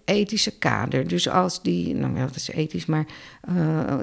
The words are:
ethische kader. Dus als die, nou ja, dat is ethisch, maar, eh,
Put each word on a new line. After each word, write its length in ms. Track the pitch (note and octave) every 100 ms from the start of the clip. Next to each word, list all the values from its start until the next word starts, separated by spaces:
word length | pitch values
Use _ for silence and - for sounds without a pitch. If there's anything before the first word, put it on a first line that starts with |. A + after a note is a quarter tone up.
ethische 540 | - G#3 G3+ G#3+ - -
kader. 500 | - A2 G#2 C3 D#3+
Dus 200 | F3 -
als 340 | F#3 F3+ -
die, 320 | F3+ F3 E3+
nou 220 | - C3+ B2+
ja, 80 |
dat 120 | B2+ C3
is 120 | -
ethisch, 380 | - D#3 F3 E3
maar, 200 | D#3 D3+ - - -
eh, 580 | - F3+ D#3 D#3 - C3+